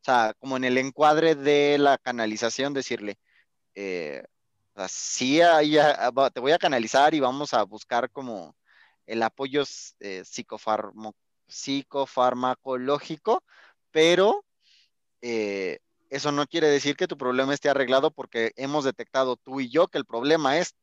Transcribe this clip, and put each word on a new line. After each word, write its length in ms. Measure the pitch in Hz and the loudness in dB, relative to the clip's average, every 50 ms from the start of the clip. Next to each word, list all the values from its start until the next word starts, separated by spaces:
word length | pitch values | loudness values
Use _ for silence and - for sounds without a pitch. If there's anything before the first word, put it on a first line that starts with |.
O 20 | _ | _
sea, 300 | - 127 120 113 110 107 _ | 2 2 2 2 0 -2 _
como 160 | - 135 131 | -8 -6 -4
en 80 | 127 131 | -2 0
el 140 | 127 127 127 | 0 0 0
encuadre 580 | 131 135 135 - 151 151 156 156 160 165 160 | 0 -2 -2 2 4 4 4 4 4 2 2
de 420 | 143 139 143 147 147 143 143 147 143 | 2 2 2 4 4 4 4 4 4
la 180 | 143 139 139 127 | 4 4 4 2
canalización, 760 | _ 127 123 120 113 107 107 104 117 117 - - 135 143 143 | _ -6 -4 -2 -2 -4 -2 -2 -4 -4 -2 -2 -4 -4 -4
decirle, 440 | 139 127 - 120 110 104 104 98 _ _ _ _ _ _ _ _ _ _ _ _ | -6 -6 -6 -8 -8 -8 -10 -12 _ _ _ _ _ _ _ _ _ _ _ _
eh, 500 | 95 101 98 92 90 82 76 71 64 50 - _ _ _ _ _ _ _ _ _ | -10 -8 -6 -6 -6 -6 -8 -10 -12 -16 -18 _ _ _ _ _ _ _ _ _
o 60 | 101 | -10
sea, 80 | 95 92 | -10 -10
sí, 540 | - - - - - - 127 127 139 160 | -8 -10 -10 -8 -6 -4 0 2 4 6
ahí 300 | 170 175 165 156 151 151 | 6 6 6 6 4 4
ya, 200 | 151 151 147 151 | 4 4 4 4
ah, 200 | 143 - 110 123 | 2 2 -2 -2
va, 180 | 123 127 139 127 | 0 2 0 0
te 100 | _ 131 | _ -2
voy 120 | 120 135 | 0 0
a 80 | 156 175 | 2 2
canalizar 540 | - 139 135 123 113 110 - 131 143 151 160 | 2 0 0 0 -4 0 2 4 4 4 4
y 40 | 156 | 2
vamos 340 | 135 123 127 139 147 143 - | 0 0 -2 -4 -6 -2 0
a 100 | 120 104 | 0 0
buscar 460 | 95 104 107 - _ 123 117 120 127 | -2 -6 -20 -12 _ -4 -4 -4 -4
como 440 | _ - 135 123 113 98 85 76 _ _ _ _ _ _ _ _ _ _ _ | _ -12 -12 -10 -10 -10 -12 -14 _ _ _ _ _ _ _ _ _ _ _
el 180 | - 110 113 113 | -8 -4 -2 -2
apoyo, 400 | 110 _ _ 139 139 131 147 139 | -2 _ _ -8 -4 -2 -2 -2
s-, 320 | - - - - - _ _ | -2 -6 -18 -18 -20 _ _
eh, 240 | 107 101 95 92 90 | -12 -12 -12 -12 -12
psicofarmo-, 920 | - - - 117 _ - 107 - - 110 107 107 101 - 107 110 107 - _ _ _ _ _ _ _ | -14 -14 -14 -12 _ -14 -10 -4 -2 -2 -2 -2 -8 -14 -14 -14 -14 -16 _ _ _ _ _ _ _
psicofarmacológico, 2000 | - - - - 139 139 139 _ - 139 139 - - - 123 127 123 123 127 127 131 _ _ 135 131 127 127 131 143 143 - - 160 151 _ - 226 - _ _ _ _ - _ _ _ _ _ | -16 -14 -8 -4 -4 -4 -6 _ -6 -6 -6 -4 0 0 2 2 2 0 -2 -4 -4 _ _ -8 -6 -6 -2 -2 -2 -2 -2 -10 -12 -8 _ -2 -2 -2 _ _ _ _ -20 _ _ _ _ _
pero, 540 | _ 156 156 165 175 180 190 208 370 415 - _ _ _ _ _ _ _ _ _ _ _ _ _ _ _ | _ 2 4 4 6 4 4 4 2 0 -4 _ _ _ _ _ _ _ _ _ _ _ _ _ _ _
eh, 580 | - 120 117 113 107 101 98 98 95 90 76 - _ _ _ _ _ _ | -8 -6 -4 -2 -2 -4 -4 -4 -6 -6 -8 -10 _ _ _ _ _ _
eso 220 | 135 139 139 151 | -10 -6 -4 -2
no 160 | 143 143 147 - | -2 -2 -4 -2
quiere 200 | - 165 156 151 | -2 0 2 4
decir 280 | 143 139 127 143 143 | 4 2 2 -2 -2
que 120 | - 180 175 | -2 -4 -4
tu 100 | 160 143 | -4 -4
problema 360 | 139 127 127 127 135 135 143 | -4 -2 0 0 0 0 -2
esté 160 | 139 - 147 | -2 0 0
arreglado 420 | 139 139 139 120 131 135 135 156 | 0 0 0 2 2 2 2 0
porque 420 | _ - 127 - _ 117 113 113 - | _ -4 -16 -8 _ -2 -2 -2 -4
hemos 300 | - 131 135 143 151 135 | -6 -8 -4 -4 -2 -2
detectado 500 | 135 120 _ 120 _ _ 135 131 127 123 | -2 -4 _ -12 _ _ -2 -2 -2 -2
tú 240 | _ _ - 131 139 | _ _ -12 -8 -8
y 100 | 135 120 | -8 -2
yo 200 | 117 151 180 202 | 2 2 2 2
que 80 | - 165 | 0 -8
el 80 | 131 | -8
problema 520 | _ - 117 123 143 160 160 151 135 139 165 | _ -8 -4 0 2 2 2 2 0 0 0
es 180 | 175 - _ _ | -2 -4 _ _